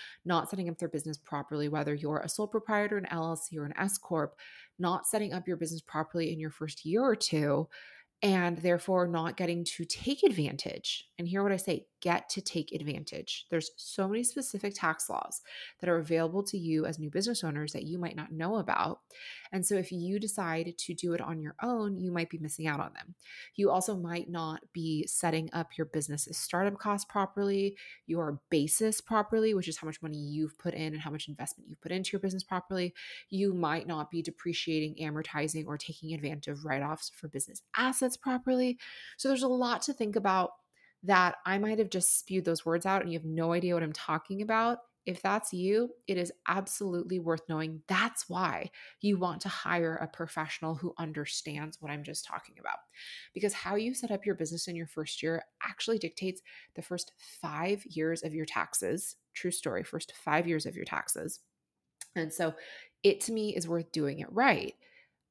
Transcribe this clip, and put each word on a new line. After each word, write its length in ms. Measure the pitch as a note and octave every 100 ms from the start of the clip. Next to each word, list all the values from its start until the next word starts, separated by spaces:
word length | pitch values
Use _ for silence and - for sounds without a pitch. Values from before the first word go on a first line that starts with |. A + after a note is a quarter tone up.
| - - E3+
not 240 | E3+ D#3
setting 200 | F#3+ F3
up 80 | D#3+
their 120 | E3+
business 280 | D3+ D#3 D3+
properly, 520 | - D3 C#3+ D3+ D3
whether 260 | D#3 D3 D3
you're 240 | D3+ D3+
a 100 | -
sole 180 | - G#3
proprietor, 500 | A3 G#3+ G#3 G#3 G#3
an 100 | F#3
L 160 | E3
L 120 | E3 E3
C, 220 | - D#3
or 80 | D3
an 80 | -
S 200 | G3 -
Corp, 400 | - E3 C#3+ - - - - -
not 300 | F3 F#3 -
setting 260 | G#3+ G#3
up 140 | F3+ F3+
your 100 | E3+
business 240 | D#3+ E3
properly 500 | - D#3 D#3 E3+ D#3+
in 80 | D#3+
your 120 | D#3
first 340 | - D#3 - E3
year 160 | G3+
or 140 | C4+ G#3+
two, 520 | - D#3 D3 C#3+ D#3+ - - - - _
and 360 | G3+ F#3+ F3 E3+
therefore 480 | F3 F3 - F#3 F3
not 300 | E3+ E3 -
getting 260 | F3 E3+
to 220 | E3+ - E3
take 380 | - B3 C#4
advantage. 840 | F#4+ F#3 C#3+ C#3 - - - - - -
And 100 | F3
hear 140 | F#3+
what 100 | G3+
I 60 | F#3+
say, 300 | F#3+ D#3+ - _
get 280 | F3+ E3+ -
to 120 | -
take 300 | - E3+ D#3
advantage. 760 | - D3 - D3 - - - -
There's 220 | E3 D#3+ -
so 300 | - - F#3+
many 160 | G#3+
specific 500 | A#3+ D4 C4 G3+ G3+ G3+
tax 340 | E3 D#3+ -
laws 320 | - - - - - - -
that 100 | F3+
are 80 | E3+
available 460 | D#3 E3 E3 F#3
to 140 | G3+ G3
you 280 | E3 D#3 D#3
as 140 | D3+
new 100 | D3+
business 340 | D#3 A3 A#3+
owners 300 | D#3+ D3 D3+
that 120 | - D#3
you 120 | F3+
might 180 | F3 D3+
not 160 | D3+
know 260 | D#3+ E3+ A3
about. 440 | - - D#3 - - - - - -
And 140 | F#3+ E3+
so 100 | G3+
if 160 | F#3
you 280 | F3+ F3 G3+
decide 580 | G#3+ - E3+ D#3+ E3+ E3+
to 160 | -
do 200 | E3 F3+
it 80 | E3+
on 200 | - E3
your 140 | D3+ -
own, 340 | A#3 A#3+ G#3 F#3
you 140 | F3+
might 180 | F3 E3
be 80 | E3
missing 300 | D3+ - D#3+
out 120 | C#3+
on 140 | -
them. 220 | - - - - - - -
You 160 | G3+
also 240 | F#3 F#3 G3
might 340 | E3+ E3+ -
not 320 | F3 D#3+ D#3 -
be 360 | F3 D#3+ D3+ -
setting 420 | - F3 D#3+ D#3+
up 260 | E3+ E3 -
your 80 | D#3
business 420 | D#3 D3 D3 -
startup 460 | E3 - F3 G3+ G3+
costs 280 | G#3+ G3+ -
properly, 720 | G#3 G3 - G3+ G3 G3 G3 - - -
your 340 | E3 D#3 C#3+ -
basis 520 | D#3+ D3+ - A3 G#3+
properly, 540 | - A3+ G#3 A3+ A3 G3+
which 120 | F3
is 100 | D#3
how 100 | D#3
much 140 | D#3
money 160 | D#3+ D3+
you've 420 | D3 D3 D#3 -
put 160 | F3 -
in 180 | D#3+
and 80 | D3+
how 100 | D3+
much 160 | D3+ -
investment 420 | D3 C#3 - -
you've 120 | D3+
put 100 | -
into 200 | F#3 F#3
your 80 | G3
business 240 | F#3+ F#3
properly. 500 | - F#3 - F#3 F3+ - - - -
You 240 | F#3+ G3+
might 340 | F3+ D#3+ D#3+ -
not 240 | D#3 D3+
be 100 | E3+
depreciating, 720 | E3 E3 F3 E3+ - D#3 D#3 D3+
amortizing, 720 | D#3+ D3+ D#3+ D3+ D3+ D#3 D3+
or 120 | C#3+
taking 360 | - - D#3
advantage 360 | D#3+ - D3+ D3+
of 160 | C#3+ D#3
write-offs 440 | C#3 C#3+ D#3 -
for 200 | - D3+
business 340 | C#3 - - - -
assets 400 | B3+ B3+ B3+ -
properly. 640 | C4+ B3+ B3+ B3+ B3+ B3 - - - -
So 100 | C4+
there's 140 | C4
a 60 | C4
lot 340 | B3 B3 A#3
to 100 | -
think 220 | C4+ G#3+ G#3
about 360 | G3 F#3 F3+ - _ _ _ _
that 320 | F3+ F#3 F3+ - F#3
I 140 | G3
might 180 | G#3+ A3
have 140 | G3
just 260 | F#3+ - -
spewed 280 | - F#3 E3+
those 200 | E3 E3+
words 200 | E3+ F#3+
out 160 | F#3+
and 80 | F3
you 80 | E3
have 80 | D#3+
no 260 | D#3+ E3
idea 220 | E3+ F3+ E3+
what 80 |
I'm 100 | D#3+
talking 480 | D#3 - D#3+ - G3
about. 380 | G#3+ A3 A3+ A#3+ - _ -
If 160 | F3+
that's 320 | F#3+ G#3 -
you, 380 | F3+ F#3 G#3+ A#3+ A#3+ -
it 100 | F3+
is 140 | F3 - -
absolutely 720 | F#3 G3 - G3 F3 F3 F#3
worth 220 | E3 E3 -
knowing 360 | D#3 D#3+ D#3+ -
that's 400 | F#3+ A#3 - -
why 440 | F3 F3+ E2+ - - - -
you 180 | G3+ F#3+
want 220 | F3+ F3
to 80 | F#3+
hire 480 | - - F3 E3 D#3+
a 100 | D#3
professional 640 | - E3 - D#3 - D#3+
who 220 | D#3+ F3 -
understands 800 | D#3+ D#3 C#3+ - D#3 D3 D#3 -
what 120 | D3+
I'm 120 | D3
just 220 | C#3+ D3 -
talking 300 | - - -
about. 200 | - - - - - - - -
Because 180 | G3+
how 220 | G3+ F3+ G#3
you 180 | A3+
set 160 | B3+ A3+
up 160 | G3 G#3
your 80 |
business 340 | F3 D#3+ E3 -
in 80 | E3+
your 120 | E3
first 340 | - D#3 -
year 220 | D#3+ E3 - -
actually 380 | - - - A3
dictates 420 | E3 - F#3+ F#3 - - -
the 80 | -
first 300 | - F3+ - -
five 680 | - - D#3+ D3+ F3 G3+ -
years 380 | D#3+ D#3+ E3
of 100 | E3
your 120 | D#3 D#3
taxes. 720 | - - - F#2 F3+ - - _ -
True 160 | F3
story, 320 | - D3 F#2
first 280 | - D#3+ - -
five 320 | - D3+ E3+
years 180 | D#3+ -
of 100 | -
your 100 | -
taxes. 540 | - - - A#2 - _ _ _ _ _ - - E3+
And 180 | D#3+
so 220 | - E3 D#3+ - - - _
it, 180 | G3+ G3
to 100 | -
me, 240 | A3 G#3 -
is 120 | E3+
worth 240 | E3+ E3
doing 300 | D#3+ C#3+ D3
it 100 | -
right. 420 | F#3+ C4+ F3 C3 - _ - _ _ _